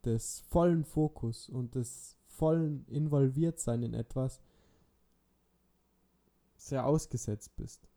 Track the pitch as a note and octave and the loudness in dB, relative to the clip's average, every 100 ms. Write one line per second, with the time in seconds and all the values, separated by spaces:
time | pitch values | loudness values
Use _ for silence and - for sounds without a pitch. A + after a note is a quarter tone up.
0 | - A2+ - - - F3 F3 E3+ D3+ - | 0 -2 -2 -10 0 4 6 4 0 0
1 | D3+ - A#2 A2 - B2+ B2 C3 A#2+ - | 0 -2 -6 -6 -8 -8 -4 -4 -6 -10
2 | - _ _ - D#3+ E3 D#3 C#3+ - - | -18 _ _ 0 2 4 2 -2 -6 -2
3 | D3+ D3 C3+ C3+ E3 E3 - A#2 A#2+ A2+ | 2 4 4 4 0 0 -2 -2 -2 -4
4 | A2+ C3+ C3 - _ _ _ _ _ _ | -4 -2 -4 -6 _ _ _ _ _ _
5 | _ _ _ _ _ _ _ _ _ _ | _ _ _ _ _ _ _ _ _ _
6 | _ _ _ _ _ _ - C3+ B2+ D#3 | _ _ _ _ _ _ -6 -2 2 2
7 | - B2 - G#2 - - A2 - - | 0 -6 -4 -6 -8 -12 -12 -12 -20